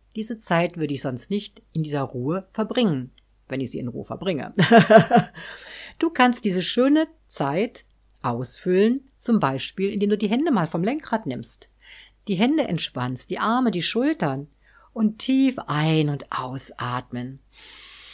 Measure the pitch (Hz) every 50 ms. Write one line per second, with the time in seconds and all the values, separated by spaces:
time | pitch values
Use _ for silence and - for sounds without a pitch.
0 | _ _ _ 220 214 220 233 220 - - 180 165 170 170 - 170 156 143 143 131
1 | - 143 127 123 - - 190 208 208 - - - - _ - 160 156 151 147 143
2 | 135 - - 127 123 139 170 185 185 _ _ - 214 202 - 254 247 202 156 131
3 | 127 131 - _ _ _ _ _ _ - 131 135 131 120 - - 131 120 117 139
4 | 131 - - - 170 196 180 135 120 - - - 170 - 233 226 - - 220 220
5 | 220 - 170 - - - - - - - - - - - - - - - - _
6 | - 330 330 - 254 247 240 240 - 208 175 185 170 - - 240 247 269 294 311
7 | 320 320 - _ _ - - - 151 139 139 175 220 254 - - - _ _ _
8 | _ _ _ _ - 131 120 117 127 - - - - 180 180 190 202 226 247 269
9 | - _ _ _ - - 233 202 156 135 135 135 - - - - 190 202 214 208
10 | 202 202 214 208 214 190 208 247 302 349 277 196 160 156 - 165 175 214 277 311
11 | - - 240 220 220 147 123 131 - - - - - - _ _ _ - - -
12 | - - _ _ _ - 196 165 214 254 302 320 277 - 180 156 - - - 131
13 | 123 127 131 127 - - 180 240 214 208 226 254 254 240 - 180 160 - - 226
14 | 254 294 320 320 185 147 131 135 143 - _ _ _ _ _ _ - _ _ 226
15 | 220 214 220 - - - 262 262 269 262 247 - - - 147 151 151 160 160 156
16 | 156 147 143 139 - - - - 135 127 131 135 - - - - 120 123 123 127
17 | 127 - 120 120 123 131 135 139 - _ _ - - - - - - - - -
18 | - -